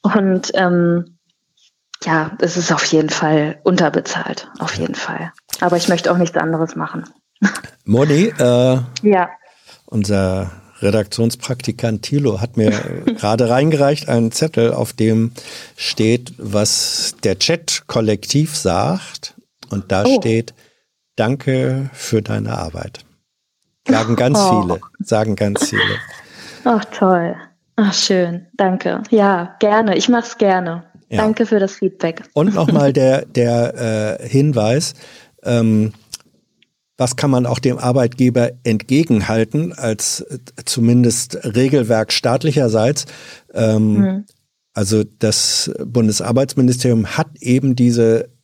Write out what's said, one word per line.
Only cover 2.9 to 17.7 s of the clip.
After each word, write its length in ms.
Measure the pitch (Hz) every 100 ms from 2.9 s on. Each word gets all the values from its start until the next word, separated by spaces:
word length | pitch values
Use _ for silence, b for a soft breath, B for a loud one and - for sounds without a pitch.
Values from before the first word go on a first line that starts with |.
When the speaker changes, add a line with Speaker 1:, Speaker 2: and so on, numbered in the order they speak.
| 156 156
Speaker 1:
Fall 500 | - 156 156 151 -
unterbezahlt, 840 | - 185 160 139 - - - - - -
auf 160 | 170 -
Speaker 2:
Ja. 60 |
Speaker 1:
jeden 140 | 82 -
Fall. 360 | - - 170 _ _ -
Aber 160 | 180 175
ich 100 | 170
möchte 220 | 175 -
auch 60 | 175
nichts 200 | 170 170
anderes 380 | 160 165 160 160
machen. 280 | 156 - 165 _ _ _
<laughs> 440 | 202 - - _ -
Speaker 2:
Moni, 460 | 113 151 147 214 -
äh, 400 | 123 123 127 127 123 -
Speaker 1:
Ja. 260 | 208 190 175 - b b b b b
Speaker 2:
unser 680 | 110 101 101 95 92 92 - - -
Redaktionspraktikant 1200 | 101 107 101 - 117 - - 123 - 113 117 107
Thilo 360 | - 147 139 95
hat 140 | 117 -
mir 140 | 110
Speaker 1:
<laughs> 340 | 104 - - - 220
Speaker 2:
gerade 320 | 104 113 120
reingereicht 600 | 123 151 156 139 147 -
einen 220 | 120 113
Zettel, 420 | - 156 - 117
auf 200 | 123 113
dem 380 | - 110 110 113 120 B B B B
steht, 580 | - - 110 123 123 -
was 800 | 107 104 107 - - - - -
der 160 | 104 95
Chat 440 | - 170 -